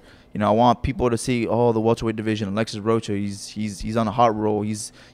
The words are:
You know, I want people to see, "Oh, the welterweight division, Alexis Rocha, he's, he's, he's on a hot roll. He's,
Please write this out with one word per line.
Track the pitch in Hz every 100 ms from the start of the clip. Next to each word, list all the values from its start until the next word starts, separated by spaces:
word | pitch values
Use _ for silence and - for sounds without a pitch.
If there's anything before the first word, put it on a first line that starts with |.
| - - -
You | 98
know, | 104
I |
want | 107 123 117
people | 139 117 123
to | 117
see, | - 120 101
"Oh, | 113 120
the | 110
welterweight | 110 117 113 110
division, | 110 104 98
Alexis | 104 113 107
Rocha, | 104 113 110
he's, | 101 101 98 -
he's, | 104 107 95
he's | 110 113
on | 110
a |
hot | 95 120 107
roll. | 107 107
He's, | 107 107 - - -